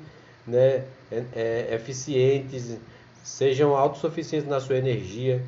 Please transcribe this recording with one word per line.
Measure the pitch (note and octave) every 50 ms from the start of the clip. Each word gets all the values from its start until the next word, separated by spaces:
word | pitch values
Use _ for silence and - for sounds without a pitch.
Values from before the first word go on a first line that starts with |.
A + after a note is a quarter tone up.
| - - - - - - - - -
né, | B2 A#2 B2 C3 C3+ C3+ B2+ C3 - - - - -
é, | G#2+ A2+ B2+ B2 A#2+
é, | A#2 A2+ A2+ A2+ A#2 A#2 A#2 A#2
eficientes, | A2+ - - C3 B2+ - D3+ C#3+ B2+ B2+ C3+ C#3 C#3 C3 - - B2+ A#2+ A#2 A#2 G#2+ - - - - - - - - -
sejam | - - - C3 C#3 C3 B2+ D3 D3 C#3+
autossuficientes | C3+ C3+ D3 D3 - - D#3+ D#3 F3 D#3 - - D3+ D3 C#3+
na | C#3+ C3+
sua | B2+ - C3+
energia. | C3 C3 C3 A#2+ G#2 F#2+ F#2 G2 A2+ B2+ C3 B2+ B2 B2+